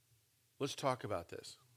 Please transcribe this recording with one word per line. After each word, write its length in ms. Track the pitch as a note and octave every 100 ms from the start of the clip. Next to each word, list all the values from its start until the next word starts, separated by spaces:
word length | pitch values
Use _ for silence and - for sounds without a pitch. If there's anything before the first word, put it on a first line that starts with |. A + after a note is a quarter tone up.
| _ _ _ _ _ -
Let's 160 | C#3 -
talk 300 | C#3+ B2+ G#2
about 260 | F#2+ E2+
this. 260 | - - - -